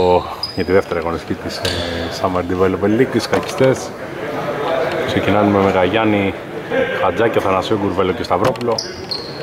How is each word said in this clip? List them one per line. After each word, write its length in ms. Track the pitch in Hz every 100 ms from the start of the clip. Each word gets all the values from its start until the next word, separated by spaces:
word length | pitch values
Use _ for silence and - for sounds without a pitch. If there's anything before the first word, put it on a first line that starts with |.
| 90 90 - - - -
για 100 | 98
τη 60 |
δεύτερη 280 | 95 - 87
αγωνιστική 340 | 82 82 -
της, 240 | 92 87 -
ε, 40 | 90 87 85 85 85 -
Summer 180 | 98 90
Development 600 | 87 90 95 92 101 110
League, 140 | 131 113
οι 40 |
σκακιστές. 600 | - 95 - - 131 123 - - - - - - - - - - - - 104
Ξεκινάνε 420 | 104 95 104 104
με 140 | 101
Μεγαγιάννη, 720 | 98 92 90 110 110 101 98 - - - - - - -
Χατζάκη, 360 | 95 87 117 107
Αθανασίου, 420 | 98 95 92 107
Γκουρβέλο 300 | 98 90 92
και 120 | 90
Σταυρόπουλο. 520 | 95 90 120 123 120 110 - - - - - -